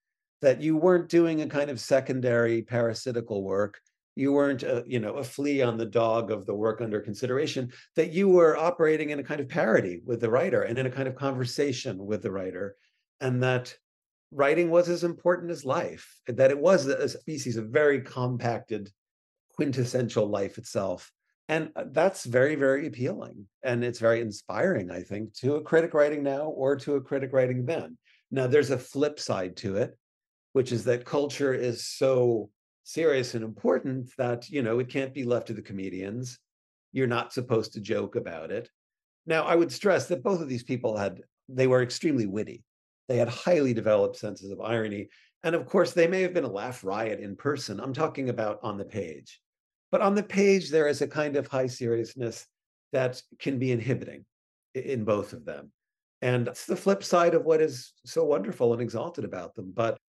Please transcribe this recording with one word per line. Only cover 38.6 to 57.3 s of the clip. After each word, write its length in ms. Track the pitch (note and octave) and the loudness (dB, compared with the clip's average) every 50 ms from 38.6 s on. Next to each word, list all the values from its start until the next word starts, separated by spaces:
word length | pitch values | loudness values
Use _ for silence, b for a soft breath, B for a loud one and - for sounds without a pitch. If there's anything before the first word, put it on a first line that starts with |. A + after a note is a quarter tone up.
| - - _ _ _ _ _ _ _ _ _ _ _ D#3+ | -10 -12 _ _ _ _ _ _ _ _ _ _ _ -2
Now, 160 | D#3+ D#3+ D3+ | -2 0 2
I 120 | D#3 F3 | 2 4
would 160 | E3+ E3+ C3 | 4 4 2
stress 360 | B2+ - - G3 F3 C#3+ B2+ - | 0 0 2 2 4 2 2 0
that 160 | F3 F3 - | -4 -2 -2
both 180 | - G3 E3 | 0 -2 -2
of 80 | E3 C3+ | -2 -4
these 140 | B2+ A#2+ - | -6 -6 -4
people 340 | - C3 B2 A#2+ A2+ G#2+ G#2 | -4 -6 -4 -2 -2 -2 -2
had, 240 | G2+ G2 F2+ - - _ _ _ _ - | -2 -4 -4 -6 -16 _ _ _ _ -6
they 200 | C3 B2+ C3 C3 | 0 2 4 6
were 160 | B2+ B2+ B2 | 6 4 4
extremely 420 | B2 - - - E3 C#3+ B2 A2 | 2 -2 -2 -2 0 0 0 0
witty. 380 | G2 F#2+ G#2+ G#2 - - - _ _ _ _ _ _ _ _ _ - | -2 -2 -4 -6 -8 -10 -18 _ _ _ _ _ _ _ _ _ -2
They 100 | B2+ A#2+ | 0 2
had 120 | A#2+ A#2 | 2 0
highly 460 | B2 - - - F3+ D#3+ C#3+ C3 A#2+ | -2 -2 0 2 4 4 4 2 2
developed 420 | A2 G#2 A2 G#2+ G#2 G2+ G2+ - - | 0 2 4 4 4 4 2 0 -4
senses 320 | - G#2 G2 - F#2+ G2 | -8 -10 -10 -10 -12 -12
of 120 | G2 F#2 | -12 -8
irony. 480 | G#2 G#2+ A#2 A2+ A2 G#2+ G#2 G2+ G2+ b b b b b b b - | -6 -4 -2 -2 -2 -4 -6 -8 -10 b b b b b b b -4
And 100 | E3 E3 | -2 -2
of 140 | G3 - - | -2 -2 0
course, 240 | - F#3+ F3 - | 2 2 2 2
they 160 | - F3 E3 E3+ | 4 2 4 4
may 160 | F#3+ F#3 F#3 | 4 2 0
have 100 | F3 F3+ | 0 0
been 100 | F3 D3 | -2 -2
a 80 | A#2 | -2
laugh 320 | F#2+ G2 G#2+ B2+ A#2+ - - | -4 -6 -8 -8 -10 -8 -6
riot 360 | F#2+ G2 G#2+ A2+ A2 G#2+ G2+ | -6 -4 -4 -4 -4 -6 -6
in 160 | G#2 G2+ G2 | -8 -10 -10
person. 440 | - - C#3 D3 C3 B2+ - G#2 G2 | -6 -4 -4 -2 -4 -4 -8 -8 -8
I'm 140 | A#2+ C#3 C3 | -8 -6 -4
talking 360 | C#3 D#3 D#3 - C#3+ C3+ B2 | -2 -2 -2 -2 -4 -4 -4
about 280 | A2+ G#2+ A2 G#2 G#2 - - | -2 -2 -2 -4 -4 -4 -6
on 160 | A2 G2+ G2 | -8 -8 -8
the 60 | G2 | -8
page. 540 | - - G#2+ F#2 E2 D2+ C#2+ - - - - _ _ _ _ _ _ _ _ _ _ | -8 -8 -8 -8 -8 -10 -14 -18 -20 -20 -20 _ _ _ _ _ _ _ _ _ _
But 100 | - F3+ | 0 2
on 140 | G#3+ G3 G3+ | 2 2 2
the 80 | G#3 G3+ | 0 -2
page, 480 | - - F#3+ G#3+ G3 G3 F#3+ E3 C#3 | -2 2 4 6 6 6 4 4 2
there 160 | C#3+ D#3+ D3+ D3 | 2 2 4 4
is 140 | C#3+ - | 2 0
a 60 | D3 - | -2 -4
kind 280 | - D3+ D3+ D3 C#3 | -2 -2 -2 0 0
of 120 | C#3+ C3 B2+ | -2 -2 -2
high 200 | - C3 C3 B2+ | -2 -2 -2 -2
seriousness 800 | B2+ - B2+ A#2 A#2 A#2 A#2 A2+ - C3 A#2+ A2+ G#2 - - _ _ _ _ _ _ _ _ _ | -4 -4 -2 -2 0 0 -2 -4 -6 -6 -6 -6 -6 -8 -14 _ _ _ _ _ _ _ _ _
that 300 | - C3 C3 B2+ B2+ - - _ _ - | -2 0 0 0 -2 -6 -14 _ _ -10
can 200 | - - C#3 A#2+ | -6 -4 -2 -2
be 120 | C3 C3 | 0 0
inhibiting 540 | B2 A2+ A2 B2+ B2 - - D#2+ C#2+ C#2 - _ _ _ _ _ _ _ _ _ - | 0 0 0 -2 -2 -4 -4 -10 -14 -16 -20 _ _ _ _ _ _ _ _ _ -10
i-, 40 | C3 | -8
in 260 | - - C#3 A#2 G#2+ | -6 -6 -4 -4 0
both 260 | G#2 G#2 G#2 F#2 - | 0 0 0 -2 -6
of 140 | - D#2+ D2 | -10 -14 -12
them. 260 | E2 D2+ C#2+ D2 - _ _ _ _ _ _ _ _ _ - | -12 -12 -12 -14 -18 _ _ _ _ _ _ _ _ _ -6
And 260 | C3+ B2 B2 B2 A#2+ B2 | -2 0 0 0 0 -2
it's 180 | - - - | -6 -8 -6
the 100 | - F3+ | -6 -4
flip 280 | F3 - F#3+ G3 G3 - | -2 2 0 0 0 0
side 320 | - F#3 F3 E3+ E3+ | 2 4 4 4 6